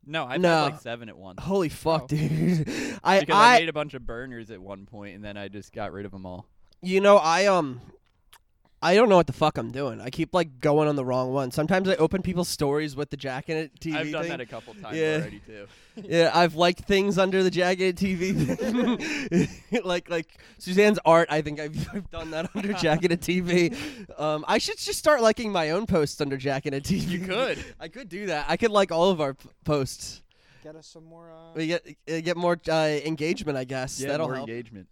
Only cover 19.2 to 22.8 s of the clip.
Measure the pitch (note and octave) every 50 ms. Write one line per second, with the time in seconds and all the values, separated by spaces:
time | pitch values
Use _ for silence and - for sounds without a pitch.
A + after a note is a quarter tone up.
19.2 | C#4 A#3 E3+ F3 D#3 - - - - _ G3+ A#3+ F3+ F#3 F3+ F3 - - E3+ E3
20.2 | E3 _ _ _ - - _ _ - F3+ F#3 F#3+ G#3 G#3+ A3 - - D#3 E3 E3
21.2 | E3+ - D3 D#3 D3+ D3+ D3 D3 D3+ D3+ D#3 D3 - - - G#3 F3+ - - E3
22.2 | E3 D#3+ D#3 D#3 E3+ F#3 - G#3 G3 G3+ G#3 F#3